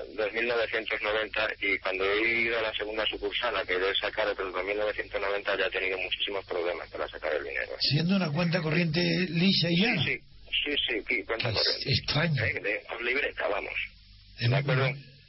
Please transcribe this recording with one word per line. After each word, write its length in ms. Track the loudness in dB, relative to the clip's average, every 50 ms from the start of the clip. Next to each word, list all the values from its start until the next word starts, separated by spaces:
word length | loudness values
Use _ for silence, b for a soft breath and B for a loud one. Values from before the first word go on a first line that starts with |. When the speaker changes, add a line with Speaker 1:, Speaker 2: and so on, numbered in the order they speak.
| -10 -8 -4
Speaker 1:
dos 160 | -2 -2 0 0
mil 140 | 0 0 2
novecientos 540 | 2 2 0 0 0 -2 -2 -2 -2 -2
noventa 460 | 0 0 0 0 0 -2 -2 0 0 -2 -2 -2
y 180 | -2 0 0 0
cuando 240 | 0 -2 -2 0 2
he 360 | 2 2 2 2 2 2 2 2
ido 160 | 2 0 0
a 20 | 0
la 100 | 0 -2
segunda 300 | -2 -4 -4 -2 -2 0 -2
sucursal 480 | -2 -2 -2 -2 -2 0 0 0 0
a 80 | 0 0
querer 300 | 2 2 2 2 2 2 2
sacar 300 | 0 -2 0 0 0 0
otros 260 | 0 0 -2 -4 -2
dos 100 | -2 -2
mil 140 | 0 0 0
novecientos 420 | 0 0 0 -2 -4 -4 -4 -4
noventa 380 | -2 -2 -2 -2 0 0 0 2
ya 80 | 2 0
he 40 |
tenido 260 | 0 0 -2 0 -2 -2
muchísimos 480 | -4 -4 -4 -4 -2 -2 -2 -4 -4
problemas 420 | -2 -2 0 0 0 -2 -4 -6 -8
para 160 | -6 -6 -6 -6
sacar 240 | -6 -4 -2 -2 -2
el 100 | -2 -2
dinero. 280 | -4 -4 -4 -4 -4 -4 -2
Speaker 2:
Siendo 360 | 0 2 2 2 4 4 2
una 140 | 2 2 2
cuenta 300 | 0 0 2 2 2 0
corriente 380 | 0 2 2 2 2 2 2 2 2 2 2 2 0 0
lisa 400 | 2 4 4 4 4 4 4 4
y 100 | 4 4
llana. 220 | 4 4 2 2 0
Speaker 1:
Sí, 140 | 0 -2 -4
sí, 40 | -6 -12 -20 -20 -8 -4 -2 0 0
sí, 60 | 0 0 0 0 0
sí, 80 | 0 -2 -2 -2
sí, 160 | -2 -2 -2
cuenta 260 | -2 -2 -2 0 0
Speaker 2:
Qué 60 | 0
Speaker 1:
corriente. 360 | 2 2 0 0 -2 0 0 0
Speaker 2:
extraño. 500 | 0 0 0 0 2 2 2 2 2 2
Speaker 1:
Eh, 160 | 0 -2 -2
de, 200 | -2 -2 -2 -4 -4 -8
con 160 | -8 -4 -2
libreta, 420 | 0 0 0 0 -2 -2 -2 0 0
vamos. 260 | 0 -2 -2 -4 -6 -6 -6 -8 -10 -16 -20 -20 -20 -20 -20 -18 -6 -2
Speaker 2:
Eh, 80 | 2 2
Speaker 1:
¿De 60 | 2
acuerdo? 340 | 2 2 2 2 2 2 2 0 -4 -10 -16 -20 -20 -20